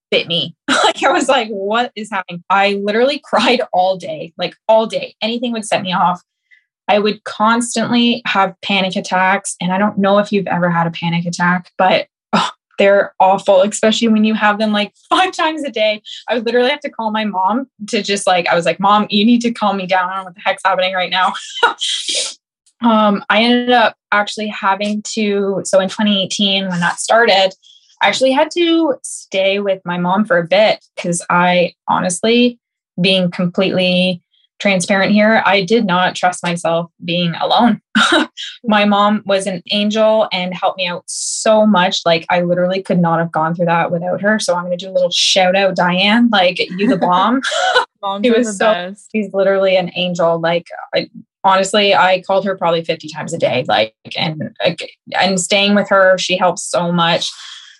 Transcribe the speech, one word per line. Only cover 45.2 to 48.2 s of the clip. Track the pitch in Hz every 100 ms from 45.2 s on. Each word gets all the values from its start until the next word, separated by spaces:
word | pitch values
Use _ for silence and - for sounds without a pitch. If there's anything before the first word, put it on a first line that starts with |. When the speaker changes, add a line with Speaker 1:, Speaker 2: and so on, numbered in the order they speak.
| - 196 185 196
Speaker 1:
out, | 196 180
Diane. | 175 180 202 233 240
Like, | 202 180 170
you | 151 180 220
the | 175
bomb. | 180 185 208 262 - - 762
<laughs> | 494 415 -
Speaker 2:
Moms | 202 202